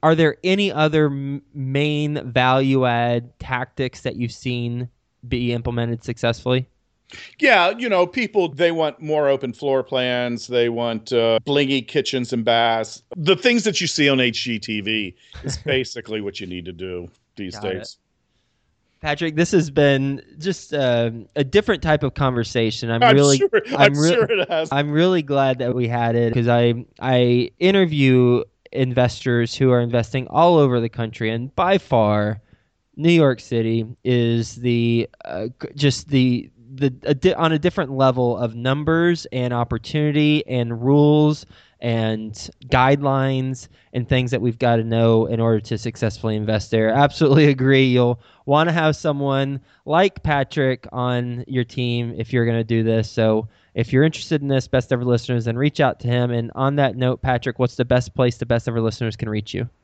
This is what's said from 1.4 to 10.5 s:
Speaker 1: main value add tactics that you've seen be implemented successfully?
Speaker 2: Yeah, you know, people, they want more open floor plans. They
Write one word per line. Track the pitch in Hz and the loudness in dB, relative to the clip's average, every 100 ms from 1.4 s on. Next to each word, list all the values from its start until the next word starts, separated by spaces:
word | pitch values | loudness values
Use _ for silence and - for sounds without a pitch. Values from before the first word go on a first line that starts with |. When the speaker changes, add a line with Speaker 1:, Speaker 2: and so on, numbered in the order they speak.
| _ | _
Speaker 1:
main | 147 131 135 151 147 151 147 127 | -10 -4 -2 0 -2 -2 -4 -4
value | 120 127 131 135 135 127 | 0 2 2 2 2 2
add | 117 120 120 120 _ | 0 0 -2 -4 _
tactics | - 127 123 - 131 - | -8 -6 -6 -6 -8 -6
that | - - | -10 -6
you've | 120 | -8
seen | - 131 123 120 120 123 _ _ _ 120 | -6 -6 -4 -6 -6 -10 _ _ _ -8
be | 120 120 | -4 -2
implemented | 120 123 120 117 117 | -2 -4 -4 -4 -6
successfully? | - 117 117 117 - 127 131 _ _ _ _ - - _ | -8 -4 -2 -2 -2 -2 -2 _ _ _ _ -20 -20 _
Speaker 2:
Yeah, | 285 214 175 226 | 2 4 2 0
you | 240 | -2
know, | 190 180 | 0 0
people, | 214 220 208 175 | -2 -4 -2 -2
they | 139 175 | 0 0
want | 165 156 - | 2 -2 -4
more | 156 151 143 | -4 0 2
open | 135 135 | 0 -2
floor | 120 143 135 | -6 -2 -2
plans. | 127 135 127 123 123 120 | -2 -2 -2 -2 -2 -6
They | - | -2